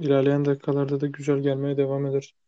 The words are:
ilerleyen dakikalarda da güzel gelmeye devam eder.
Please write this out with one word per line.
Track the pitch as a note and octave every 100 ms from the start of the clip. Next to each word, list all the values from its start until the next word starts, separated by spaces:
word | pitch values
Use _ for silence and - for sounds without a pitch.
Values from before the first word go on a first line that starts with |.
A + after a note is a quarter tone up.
ilerleyen | D3+ C#3 C3+ C#3+ C#3+
dakikalarda | C#3 - C#3 C#3 C#3
da | D3
güzel | C#3+ C#3+ C#3
gelmeye | C#3 C3+ C#3 C#3
devam | C3+ C#3 C#3
eder. | C#3 - _